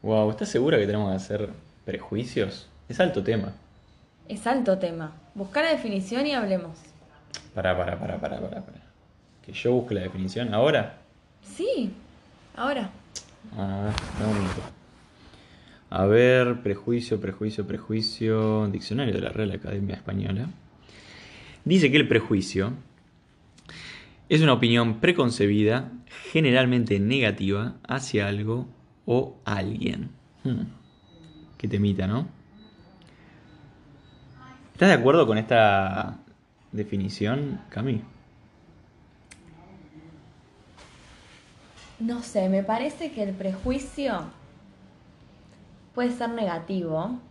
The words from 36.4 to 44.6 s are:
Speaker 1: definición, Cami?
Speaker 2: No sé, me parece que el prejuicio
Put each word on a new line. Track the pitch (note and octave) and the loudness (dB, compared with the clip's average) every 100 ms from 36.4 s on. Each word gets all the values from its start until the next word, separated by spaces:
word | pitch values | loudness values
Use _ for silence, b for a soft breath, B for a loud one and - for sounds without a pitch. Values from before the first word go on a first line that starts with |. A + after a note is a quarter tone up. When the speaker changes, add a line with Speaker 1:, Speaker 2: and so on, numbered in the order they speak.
| _ _ _ | _ _ _
Speaker 1:
definición, | G2+ G#2 G2+ F#2+ - G#2 C3 C#3+ - - | -8 -4 -4 -4 -2 -2 -2 -2 -6 -10
Cami? | - B2 A2 - - - _ - _ _ - - _ - _ - - E3+ D#3+ D#3+ F#3+ D#3 D3+ D#3+ D#3+ - - _ _ - - - - - - - - - - - - - - | -6 -4 -4 -6 -20 -20 _ -20 _ _ -20 -20 _ -20 _ -20 -20 -20 -20 -20 -20 -20 -20 -20 -20 -20 -20 _ _ -20 -20 -20 -20 -20 -20 -20 -20 -20 -20 -20 -20 -20 -6
Speaker 2:
No | A3+ A#3+ | -4 -4
sé, | - G#3 F#3 | -2 0 2
me | F#3+ | 2
parece | G3+ A3+ C#4 D4 D#4+ | 2 -2 -2 -4 -8
que | A#3 | -4
el | G3+ | -6
prejuicio | F#3+ F#3+ F#3+ B3+ C4+ C#4 - C#4 G3 D#3+ - - - | -4 -6 -4 -2 -4 -4 -6 -4 -4 -6 -16 -20 -20